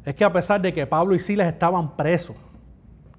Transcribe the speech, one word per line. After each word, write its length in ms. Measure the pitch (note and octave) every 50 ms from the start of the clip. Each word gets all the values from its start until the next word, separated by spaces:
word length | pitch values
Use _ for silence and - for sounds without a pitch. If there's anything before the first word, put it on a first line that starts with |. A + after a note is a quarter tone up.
| -
Es 100 | C#3 C#3
que 120 | - G#3
a 60 | G3
pesar 300 | F3 F3+ E3+ - G#3 G3+
de 120 | F3+ F#3 D3
que 120 | D3+ C#3
Pablo 300 | C#3 D#3+ D#3 F3 G3 F#3+
y 40 | E3+
Silas 280 | - - G3+ G#3 F#3+ E3
estaban 480 | - - F3 E3+ F#3 F3 E3 C#3+ -
presos 400 | - D3 D#3 F3 D#3+ - - A2 - - - - - - - - - - - - - - - -